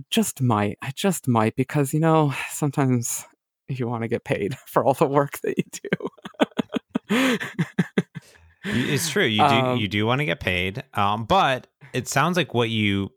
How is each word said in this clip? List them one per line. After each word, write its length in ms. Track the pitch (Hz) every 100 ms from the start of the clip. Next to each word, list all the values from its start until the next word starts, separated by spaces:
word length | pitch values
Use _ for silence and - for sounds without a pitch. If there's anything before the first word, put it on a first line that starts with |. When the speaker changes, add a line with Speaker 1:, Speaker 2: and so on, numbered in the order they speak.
| -
Speaker 1:
just 320 | 226 202 -
might. 380 | 123 104 104 -
I 120 | 131
just 340 | - 196 - -
might 280 | 117 110 -
because, 360 | 127 151 135
you 80 | 156
know, 320 | 160 160 147 131 -
sometimes 760 | - 147 151 131 123 117 - - _ _ _ -
you 160 | 127 117
wanna 220 | 117 113
get 160 | 113
paid 320 | - 98 98 131
<laughs> 60 | -
for 160 | 151
all 120 | 120
the 120 | 131 143
work 340 | 143 143 -
that 160 | - -
you 60 | - - - - - _ - - - - - - _ - -
do. 280 | 226 262 226
<laughs> 0 | - - 151 - - - - - - - - _
Speaker 2:
Y-, 80 | 95
it's 340 | 110 - 139 -
true. 140 | 208
You 140 | 143 107
do, 60 |
Speaker 1:
Um, 340 | 147 135 127 123
Speaker 2:
you 100 | 104
do 180 | 104 107
wanna 180 | 131
get 160 | 151 160
paid. 420 | - 90 95 95 -
Um, 300 | - 101 107
but 420 | 110 190 151 123 - _ -
it 160 | 127 -
sounds 280 | 139 156 180
like 180 | 123
what 160 | 117 117
you 400 | 113 104 98 98